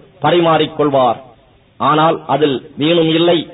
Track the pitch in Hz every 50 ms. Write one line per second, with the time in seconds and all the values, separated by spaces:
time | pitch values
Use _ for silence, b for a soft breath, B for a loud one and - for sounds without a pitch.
0 | - - _ - 135 151 170 175 170 165 160 156 156 - 156 143 151 151 139 135
1 | 127 123 - - - - - _ _ _ _ _ _ _ _ - 110 135 151 156
2 | 156 165 156 - - - 131 143 156 147 131 117 - - - - 135 160 170 170
3 | 160 160 160 165 170 175 175 160 135 -